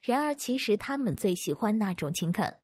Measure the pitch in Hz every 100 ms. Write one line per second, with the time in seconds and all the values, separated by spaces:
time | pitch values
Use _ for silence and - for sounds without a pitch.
0 | - 247 302 285 - 262 - 208 - 277
1 | 247 143 202 180 - 139 214 220 202 175
2 | 147 156 165 175 180 -